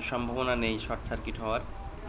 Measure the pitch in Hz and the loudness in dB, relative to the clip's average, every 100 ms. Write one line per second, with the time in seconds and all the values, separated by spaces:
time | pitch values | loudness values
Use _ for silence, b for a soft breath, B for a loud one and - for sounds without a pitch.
0 | 113 123 120 123 127 120 113 107 110 113 | -2 0 0 2 4 4 4 2 0 -2
1 | - 113 117 117 110 117 - - - - | -2 -4 -2 -2 0 0 0 -6 -8 -8